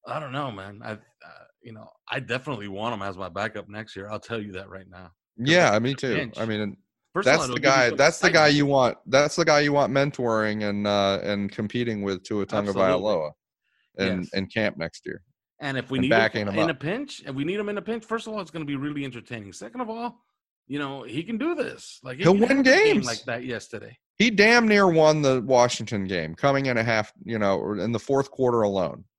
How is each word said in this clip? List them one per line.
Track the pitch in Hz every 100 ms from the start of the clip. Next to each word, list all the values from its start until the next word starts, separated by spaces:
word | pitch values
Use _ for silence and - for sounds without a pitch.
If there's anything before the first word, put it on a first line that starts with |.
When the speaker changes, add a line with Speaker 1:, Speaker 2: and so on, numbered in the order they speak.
| -
Speaker 1:
I | 131
don't | 147
know, | 135 139
man. | 101 98 101
I, | 117
uh, | 107 _ _ - - - _
you | 120
know, | 110 107 _ -
I | 135
definitely | 131 123 127 120 101
want | 98 113
him | 110
as | 98 92
my | 92
backup | 87 110 107 101
next | 104 107 -
year. | 101
I'll | 107
tell | - 113
you | 104
that | 92 98
right | 95 95
now. | 90 90 _ _ -
'Cause | 127
Speaker 2:
Yeah, | 175 151
Speaker 1:
that's | 104
Speaker 2:
me | 120
Speaker 1:
a | 135
Speaker 2:
too. | 131 120
Speaker 1:
pinch. | 131 -
Speaker 2:
I | 113
mean, | 107 104 95 _ _ _
Speaker 1:
First | 175 196
of |
all, | 156
Speaker 2:
that's | 135
Speaker 1:
it'll | 120
Speaker 2:
the |
Speaker 1:
give | 135
you | 135
Speaker 2:
guy, | 120
Speaker 1:
some | -
Speaker 2:
that's | 147 170
the | 180
guy | 165 151
Speaker 1:
excitement. | 147
Speaker 2:
you | 143
want. | 139 123 - -
That's | 131 147 -
the | 165
guy | 147
you | 147
want | 143 123
mentoring | 139 143 143 120 110 107 107 104
and, | 101 104
uh, | 101 98 98
and | - 101 101
competing | - 107 123 120 107
with | 101 95
Tua | - 107
Speaker 1:
Absolutely. | 95 107 101 98
Speaker 2:
Tagovailoa | 95 92 101 92 76 - _ _ _ _ _ -
in, | 95 92
Speaker 1:
Yes. | 90
Speaker 2:
in | 95 95
camp | 113 107 -
next | 82 - 78
year. | - _ _ _ _
Speaker 1:
And | 143 135
if | 123
we | 131
Speaker 2:
And |
Speaker 1:
need | 127
Speaker 2:
backing | 113 110 113
Speaker 1:
him | 101
Speaker 2:
him | 98
Speaker 1:
in | 110
Speaker 2:
up. | 147
Speaker 1:
a |
pinch, | 147 220 285 - -
if | 135
we | 147
need | 202
him | 208
in | 208
a |
pinch, | 202 233
first | 220 226 220
of |
all, | 214
it's | 175
gonna | 165 147
be | 143
really | 143 147 139
entertaining. | 120 107 120 101
Second | 92 226 240
of | 226
all, | 226 233 - _ _ _ _ _
you | 143
know, | 143 139
he | 117 123
can | 170 226
do | 302 330
this. | 254 - - -
Like, | 131 127
he |
Speaker 2:
He'll | 180
Speaker 1:
can | 202
Speaker 2:
win | 233 277
Speaker 1:
have |
a |
game | 262 311 440 339
Speaker 2:
games. | 127
Speaker 1:
like | 113 -
that | 117 127
yesterday. | 113 - 107 107 123 _ _
Speaker 2:
He | 220
damn | 202 208 240 226
near | 208 190
won | 160 156 156
the | 143 131
Washington | 113 127 120 - 107 107 95
game, | 92 80 82
coming | 143 139 135
in | 120
a |
half, | 113 110 104 _
you | - 113
know, | 101 95
or | 85 104
in | 101
the | 113
fourth | - 135 135
quarter | - 127 120
alone. | 104 95 85 - -